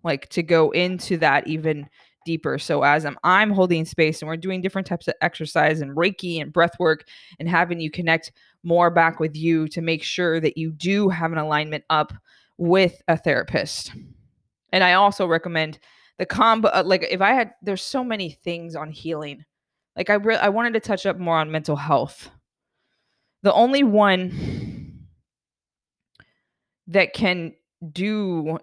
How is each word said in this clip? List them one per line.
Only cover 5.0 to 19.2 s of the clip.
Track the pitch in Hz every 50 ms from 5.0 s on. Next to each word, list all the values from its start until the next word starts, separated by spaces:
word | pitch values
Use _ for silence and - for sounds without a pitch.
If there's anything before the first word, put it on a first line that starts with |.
| -
of | - - -
exercise | - 170 - - 160 147 - 165 156 151 160 160
and | 143 139 139
Reiki | 156 170 170 190 - 185 175 165 160
and | 147 151 -
breath | 175 170 165 165
work | - 180 160 160 - - _ - - - - - -
and | 156 170
having | 175 170 175 175 175 170
you | 160 151
connect | - 180 175 165 165 160 - - _ _ _ _ _ _ -
more | 175 170 175 175 170
back | 170 170 165 165 160 -
with | 156 160 147
you | 156 160 165 165 160 156 151
to | - 170
make | 165 165 165 151 -
sure | - - - 180 165 160 165
that | 160 143 -
you | 160 160 160
do | 156 147 170 180 196 202 208 190
have | 180 165 165 160
an | 165
alignment | 160 151 156 151 147 156 156 156 147 _ -
up | 160 151 151 - - - _ _ _ _ _ _ _
with | - 170 170 180 196 190 175 - - -
a | - 160
therapist. | 160 - 165 135 120 - - - 117 90 - - - - - - - - - - _ _ _ _ _ _ _ _ _ _ - 185
And | 185 185
I | 180 180
also | 190 202 202 196 - 190
recommend | 170 165 165 165 180 170 160 156 156 156 - _ _ _ _ _ _ _
the | - 185
combo, | - - 202 220 226 226 226 220 -
uh, | - 185 165
like, | 180 190 185 - -
if | - 180
I | 196 208 262
had, | 262 226 226 - _
there's | 180 202 196 185
so | - - - 262 254
many | 247 220 208 185 160
things | - _ - 175 170 170 170 170 160
on | 151 156 156
healing. | 156 - - 160 160 151